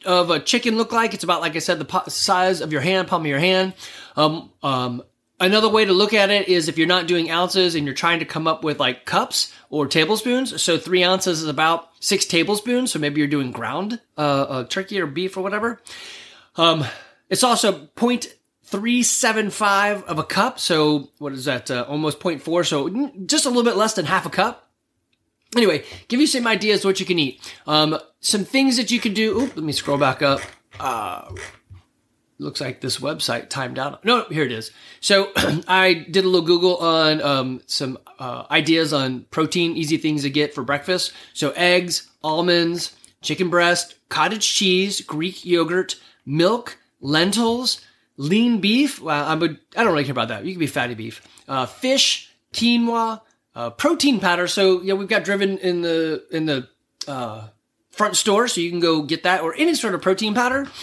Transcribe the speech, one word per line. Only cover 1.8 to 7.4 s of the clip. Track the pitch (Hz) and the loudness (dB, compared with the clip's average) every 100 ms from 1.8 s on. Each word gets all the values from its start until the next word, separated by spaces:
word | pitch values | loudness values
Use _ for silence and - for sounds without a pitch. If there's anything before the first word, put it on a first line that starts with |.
the | 147 | -2
po-, | 185 - | -4 -4
size | - - 180 185 175 | -2 0 2 2 0
of | 156 | -2
your | 151 | -2
hand, | 160 190 180 | 2 0 0
palm | 175 | -2
of | 156 | 0
your | 139 | 2
hand. | 180 185 190 - - - - - | 2 2 0 -4 -16 -20 -8 0
Um, | 151 160 - _ | 2 0 -8 _
um, | 143 131 123 120 - _ _ - | -4 -2 -2 -6 -12 _ _ -2
another | 185 214 214 | 2 4 4
way | 220 | 4
to | 202 | 4
look | 185 208 | 4 4
at | 220 196 | 4 4
it | 202 185 | 2 2
is | 175 156 | 2 2
if | 151 | 0
you're | 160 | 2
not | 180 170 | 2 2
doing | 175 160 | 0 0
ounces | 165 | 0